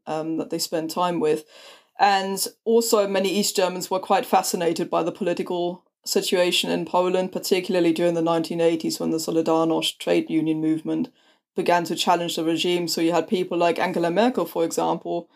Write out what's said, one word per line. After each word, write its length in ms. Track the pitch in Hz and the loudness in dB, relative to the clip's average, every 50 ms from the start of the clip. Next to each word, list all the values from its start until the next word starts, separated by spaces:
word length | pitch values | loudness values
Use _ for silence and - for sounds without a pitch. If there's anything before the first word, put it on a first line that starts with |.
| - | -10
um, 280 | 156 156 160 156 160 160 | -8 -6 -6 -4 -4 -4
that 140 | 160 156 - | -6 -6 -6
they 100 | 165 160 | -6 -6
spent 320 | - - 180 160 160 160 | -6 -4 -4 -4 -4 -4
time 300 | - 185 180 180 170 160 | -2 -2 0 0 0 0
with. 240 | 156 151 147 - - _ - - - - - - _ _ _ | 0 0 0 0 -4 _ -20 -20 -20 -20 -20 -20 _ _ _
And 480 | - 202 202 196 190 190 190 196 190 - - - _ - | 0 2 4 4 2 0 -2 -4 -4 -6 -6 -8 _ 0
also 420 | 226 226 233 233 - 233 208 202 | 2 4 4 4 4 4 2 2
many 220 | 196 196 190 196 190 | 2 2 0 0 0
East 260 | 170 208 202 - - | 0 0 0 0 0
Germans 340 | 202 185 175 175 185 - - | 0 0 0 0 -4 -6 -4
were 100 | 190 185 | -4 -4
quite 260 | - - 196 180 - | 0 0 0 0 0
fascinated 640 | - 202 190 190 - - 185 170 170 165 175 170 - | 2 2 2 2 2 -2 -2 0 0 0 -2 -2 -2
by 120 | 170 170 | -2 -2
the 120 | 165 175 170 | -2 -2 -4
political 720 | - 202 175 170 190 170 - 180 175 175 175 180 - _ _ _ _ - | -4 -2 -2 -2 -2 -4 -4 -4 -2 -2 -4 -4 -8 _ _ _ _ -6
situation 640 | - - 196 190 - 196 180 180 180 175 - - 170 | -2 -2 -2 0 0 2 2 2 2 2 0 0 0
in 160 | 170 175 170 | -2 -2 -2
Poland, 460 | - - 180 180 180 185 185 185 185 | 0 2 2 2 2 2 0 -2 -2
particularly 600 | - - - - 196 185 180 - 185 180 170 170 | -4 -4 -2 0 0 0 0 0 2 2 4 4
during 220 | 160 170 170 175 170 | 2 2 2 2 2
the 80 | 165 | 2
nineteen 400 | 165 170 165 170 165 - 175 170 | 2 2 2 0 0 -2 0 2
eighties 380 | 165 165 165 165 - 165 160 - | 2 2 2 2 -2 -4 -4 -2
when 100 | 170 165 | -2 -2
the 80 | 160 | -2
Solidarność 800 | 160 - 175 165 165 165 165 160 160 165 165 160 160 160 - - | -2 -2 -2 0 0 2 2 2 2 2 2 0 0 -2 -4 -6
trade 320 | - - 170 175 170 160 - | -4 0 2 2 2 2 0
union 320 | 165 160 156 160 156 156 | 0 0 0 0 0 0
movement 480 | 156 156 160 156 156 160 160 160 165 - _ _ _ _ _ _ _ _ - | 0 0 0 -2 -2 -4 -2 -2 -4 -6 _ _ _ _ _ _ _ _ -6
began 280 | 196 165 180 175 175 175 | -4 0 2 2 2 2
to 120 | 165 170 | -2 -4
challenge 400 | - - 196 175 170 170 160 - | -2 2 2 2 2 0 -2 -4
the 80 | 175 160 | -2 -2
regime. 440 | 165 165 160 175 180 175 175 175 | 0 0 0 0 0 0 0 -2
So 140 | 165 - 175 | -2 -2 0
you 100 | 165 165 | 2 2
had 160 | 170 170 165 | 2 2 0
people 300 | - 214 185 180 185 180 | 0 0 -2 -2 -2 0
like 220 | 170 170 170 165 - | 2 2 2 2 0
Angela 320 | 175 185 165 170 170 170 | -2 -2 0 0 0 0
Merkel, 340 | 170 196 233 254 254 208 170 | 2 2 2 2 2 0 -4
for 180 | - - 175 165 | -2 -2 -2 -2
example, 680 | 165 - 165 165 165 170 175 - 175 170 170 170 _ _ | -2 0 -2 0 0 -2 -2 -4 -6 -6 -6 -6 _ _